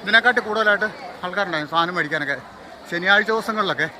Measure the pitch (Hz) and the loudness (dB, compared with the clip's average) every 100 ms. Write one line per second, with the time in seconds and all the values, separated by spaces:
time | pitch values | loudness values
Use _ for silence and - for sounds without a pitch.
0 | 190 226 233 247 220 214 214 202 214 - | 4 4 6 2 0 0 2 2 0 -6
1 | - - 180 190 190 160 147 160 170 180 | -16 -10 -6 -4 -2 -2 0 2 2 0
2 | 151 156 139 135 - - - - - 170 | -2 -2 -4 -6 -8 -20 -20 -18 -8 -4
3 | 185 202 214 220 220 214 196 143 156 - | 4 4 4 -2 -2 -2 -2 -2 -4 -6